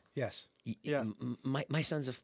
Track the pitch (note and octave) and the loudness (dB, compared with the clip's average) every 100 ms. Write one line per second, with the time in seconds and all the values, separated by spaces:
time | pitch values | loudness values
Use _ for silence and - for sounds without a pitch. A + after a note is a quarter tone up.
0 | _ - A2+ - - - - A2 - C#3+ | _ -4 -2 -2 -6 -12 -10 -6 -2 0
1 | A2+ - B2 A#2+ C3 C3+ - D3+ D3+ D3+ | -2 -4 -6 -4 -2 -2 0 2 4 2
2 | B2+ A#2+ | 0 -4